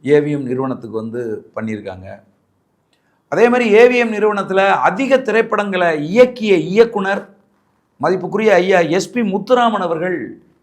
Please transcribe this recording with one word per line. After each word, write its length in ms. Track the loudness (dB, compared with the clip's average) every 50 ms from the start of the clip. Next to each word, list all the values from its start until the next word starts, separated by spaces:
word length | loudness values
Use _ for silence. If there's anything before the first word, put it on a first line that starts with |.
| 0
ஏ 140 | 2 2 2
வி 100 | 2 0
எம் 140 | -2 -4 -4
நிறுவனத்துக்கு 540 | -4 -4 -4 -4 -4 -6 -8 -10 -10 -10 -10
வந்து 540 | -8 -8 -8 -8 -8 -8 -8 -10 -12 _ _
பண்ணியிருக்காங்க. 640 | -10 -8 -8 -8 -8 -10 -12 -14 -14 -16 -18 -20 -20 _ _ _ _ _ _ _ _ _ _ _ _ _ _ _ _ _ _ _ _ _ _
அதே 220 | 0 0 2 2
மாதிரி 240 | 2 0 2 4 6
ஏ 140 | 6 6 6
வி 80 | 4
எம் 180 | 2 0 -2 -2
நிறுவனத்துல 540 | -2 0 0 0 -2 -4 -2 0 2 2 2
அதிக 520 | 2 2 2 0 0 0 0 0 0 0
திரைப்படங்களை 960 | 0 0 0 0 0 0 -2 -4 -4 -4 -2 -2 0 0 0 -2 -4 0 4 4
இயக்கிய 380 | 4 4 4 -2 0 2 2 2
இயக்குனர் 720 | 2 0 2 2 2 2 2 -2 -4 -2 -4 -4 -6 -10 _ _ _ _ _ _ _ _ _ _ _ _ _ _
மதிப்புக்குரிய 460 | -4 -2 -2 -2 -4 -6 -4 -2 2 4
ஐயா 320 | 4 4 4 4 2 2
எஸ் 320 | 2 2 0 -2 -2 -4
பி 100 | -4 -4
முத்துராமன் 600 | -4 -2 -4 -4 0 0 2 2 2 2 0 -2
அவர்கள் 600 | -2 -4 -4 -4 -4 -4 -4 -6 -8 -10 -14 -18 _ _ _ _